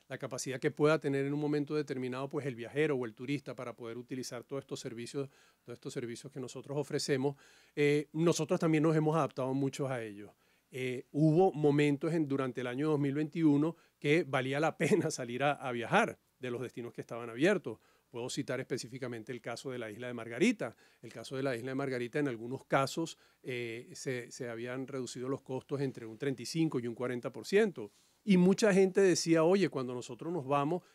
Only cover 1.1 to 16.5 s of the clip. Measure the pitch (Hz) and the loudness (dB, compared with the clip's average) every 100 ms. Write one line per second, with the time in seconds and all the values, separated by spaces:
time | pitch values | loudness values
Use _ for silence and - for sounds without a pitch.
1.1 | 139 139 147 147 147 143 151 139 131 127 | 0 0 -2 0 0 0 -2 -4 -4 -4
2.1 | 127 139 147 139 117 113 135 156 135 120 | -6 -6 -4 -6 -6 -6 0 0 0 -4
3.1 | 107 127 143 139 123 120 110 120 117 123 | -8 -6 -6 -6 -10 -10 -10 -10 -12 -8
4.1 | 131 123 127 - 139 - 139 135 117 117 | -8 -8 -10 -8 -10 -8 -10 -10 -10 -8
5.1 | 143 135 _ _ _ - 120 143 135 117 | -6 -8 _ _ _ -18 -14 -10 -8 -8
6.1 | 117 - 147 123 131 117 139 139 147 - | -10 -12 -10 -10 -12 -8 -6 -4 -4 0
7.1 | 139 139 139 - _ _ - 147 147 147 | 0 0 -4 -16 _ _ 0 2 2 0
8.1 | 156 170 160 151 180 170 156 156 156 156 | 0 2 2 2 0 2 4 4 4 4
9.1 | 156 139 - 131 135 139 135 135 131 113 | 2 0 -2 -2 0 -2 -2 -4 -4 -6
10.1 | 101 104 _ _ _ _ 131 127 123 - | -12 -16 _ _ _ _ -6 -6 -6 -4
11.1 | 143 156 151 190 175 147 143 147 143 160 | 4 6 8 6 6 4 6 4 4 2
12.1 | 170 147 135 131 123 123 123 151 151 143 | 0 0 0 -2 -2 -4 -2 0 2 2
13.1 | 139 156 170 160 143 156 165 _ _ 147 | 0 -2 2 4 6 4 -2 _ _ 2
14.1 | 160 143 135 131 139 156 - 151 180 160 | 2 2 -2 0 0 0 2 2 4 2
15.1 | 143 123 123 139 139 131 120 110 170 220 | -2 -6 0 0 0 -2 -4 2 2 2
16.1 | - _ _ 127 | -2 _ _ -6